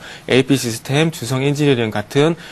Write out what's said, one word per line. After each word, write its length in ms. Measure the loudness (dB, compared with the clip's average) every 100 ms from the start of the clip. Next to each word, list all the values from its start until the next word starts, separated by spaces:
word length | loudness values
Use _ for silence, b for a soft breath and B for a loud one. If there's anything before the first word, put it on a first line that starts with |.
| B B 0
에이피 280 | 2 4 2
시스템, 540 | 0 -6 -2 0 0
주성 320 | -2 -4 -2
엔지니어링 480 | 0 2 2 2 0
같은 460 | -4 -2 2 2 0 B